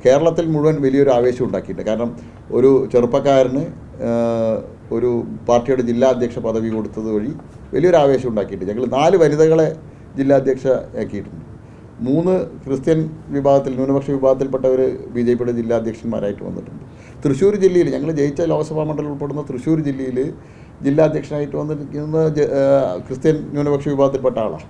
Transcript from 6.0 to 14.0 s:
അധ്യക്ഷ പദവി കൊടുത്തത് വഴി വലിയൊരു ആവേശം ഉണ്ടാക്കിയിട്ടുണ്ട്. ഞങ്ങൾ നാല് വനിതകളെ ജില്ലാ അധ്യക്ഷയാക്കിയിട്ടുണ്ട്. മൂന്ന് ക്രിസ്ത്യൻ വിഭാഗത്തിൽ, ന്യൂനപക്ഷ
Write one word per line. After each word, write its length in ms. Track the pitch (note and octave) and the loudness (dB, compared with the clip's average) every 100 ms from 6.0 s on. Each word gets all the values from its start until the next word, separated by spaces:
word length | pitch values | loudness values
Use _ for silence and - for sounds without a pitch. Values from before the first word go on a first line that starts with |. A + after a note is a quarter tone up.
| C3 | 2
അധ്യക്ഷ 240 | B2 A#2+ B2+ A2+ | 2 -2 -4 -4
പദവി 240 | A2+ A2+ A2 | -2 -2 -4
കൊടുത്തത് 320 | G#2 - A2 G#2+ | -6 -6 -4 -4
വഴി 160 | A2 D#3+ - - - | -4 -10 -14 -20 -6
വലിയൊരു 260 | C3 E3+ E3+ | 0 4 4
ആവേശം 260 | C#3+ C3 B2 | 4 2 0
ഉണ്ടാക്കിയിട്ടുണ്ട്. 400 | A2 F#2+ G2 F#2 | -2 -4 -6 -6
ഞങ്ങൾ 140 | G#2+ B2 | -4 -2
നാല് 220 | B2 D#3 F#3+ | 2 2 4
വനിതകളെ 440 | D#3 D3+ D#3+ D#3+ D#3+ - - - - - | 2 4 4 4 2 -2 -14 -20 -20 -6
ജില്ലാ 160 | C3+ C#3 | 2 2
അധ്യക്ഷയാക്കിയിട്ടുണ്ട്. 1000 | B2 C3 C3 B2 - - G2+ G2+ G2 - - - - - - - A#2+ | 2 -2 0 -2 -2 -8 -8 -8 -12 -16 -18 -20 -20 -20 -20 -8 -2
മൂന്ന് 300 | C#3+ E3+ F#3 E3+ - | 0 2 0 -2 -10
ക്രിസ്ത്യൻ 380 | - C3+ C3+ D#3+ D#3+ - - C#3+ | -6 -4 0 0 0 -8 -8 -2
വിഭാഗത്തിൽ, 380 | C#3 C#3 C3+ B2 | 4 4 4 -4
ന്യൂനപക്ഷ 300 | C3+ C#3 | 0 0